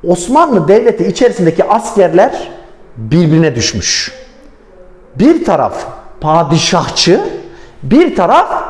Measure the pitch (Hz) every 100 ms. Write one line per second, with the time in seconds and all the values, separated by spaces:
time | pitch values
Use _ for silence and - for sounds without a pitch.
0 | - 175 - 285 330 214 151 208 233 -
1 | 185 - 247 - 165 165 - 214 220 202
2 | 175 170 226 - - - - - - -
3 | 110 160 165 160 160 117 107 101 - -
4 | - - - - - - - - - -
5 | - - 247 330 - 160 120 - - -
6 | - - 151 160 156 160 - 180 131 -
7 | - 208 415 - - - - - 135 254
8 | 349 - 180 294 403 -